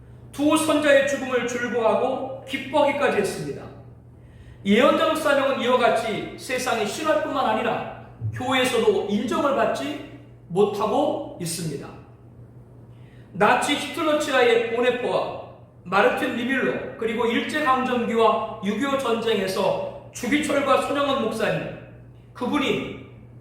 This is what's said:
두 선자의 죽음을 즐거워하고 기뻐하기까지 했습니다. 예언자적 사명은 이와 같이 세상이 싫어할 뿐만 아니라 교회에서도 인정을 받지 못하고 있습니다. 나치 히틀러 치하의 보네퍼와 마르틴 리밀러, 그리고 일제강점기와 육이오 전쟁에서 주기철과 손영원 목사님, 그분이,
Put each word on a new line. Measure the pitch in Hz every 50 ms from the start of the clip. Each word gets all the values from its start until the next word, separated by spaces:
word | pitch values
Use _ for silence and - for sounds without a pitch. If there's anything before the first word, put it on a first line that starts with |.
| - - - - - - -
두 | - 285 294 311
선자의 | 311 - - 302 294 302 294 277 277 269 285
죽음을 | 277 - 262 254 254 247 226
즐거워하고 | 240 240 240 240 240 202 240 220 208 202 202 247 262 262 - 262 - - - -
기뻐하기까지 | - - - - 269 277 302 285 277 269 - - 240 -
했습니다. | 196 196 - - 160 156 143 135 123 - - - - - - - - - - - - - - - - - - - - -
예언자적 | 196 202 226 269 302 311 311 320 320 311
사명은 | 302 - 294 277 277 269 269 247 226
이와 | 220 240 254 247
같이 | 240 220 - 220 - 220 202 160 113 - -
세상이 | - - - 262 247 - 254 226 226 208
싫어할 | 202 - - 311 311 302 302 -
뿐만 | 294 269 285 262
아니라 | 247 - 220 - - - - - - - - - - - - - - -
교회에서도 | - 254 254 262 262 254 - 240 226 208 - - - - 202
인정을 | 202 220 - - 339 320 302 277 262
받지 | 233 220 - - - 277 285 294 - - - - - - - - - - -
못하고 | 170 175 208 202 - - - - - 285 294 - - - - - - -
있습니다. | 180 160 - - 170 156 147 139 - 139 - - - - - - - - - - - - - - - - - - - - - - - - - - - - -
나치 | 175 202 220 247 247 - - 285
히틀러 | - - 285 - 330 320 311 294 302
치하의 | 302 285 269 262 247 240 226 226 233 233 226
보네퍼와 | 233 247 254 233 - - 190 180 - - - - - - - - - - - - - -
마르틴 | 175 185 196 226 247 - - 294 269 240
리밀러, | 226 220 240 285 254 214 170 - - - - - -
그리고 | 226 226 226 240 233
일제강점기와 | 220 233 277 - - 302 302 294 269 254 262 247 240 247 233 214 196 220 226 226 208 - - - - - - -
육이오 | 196 208 - 285 277 269 -
전쟁에서 | - 240 226 220 208 226 220 202 190 185 - 202 190 - - - - - - - - - -
주기철과 | - - 226 277 294 - 302 294 277 277 269 269 262 -
손영원 | - 277 285 285 277 262 233 226
목사님, | 208 - 220 220 180 165 160 - - - - - - - - - - - - - - -
그분이, | - 254 - - 294 269 247 202 - - - - - - - - - - - - -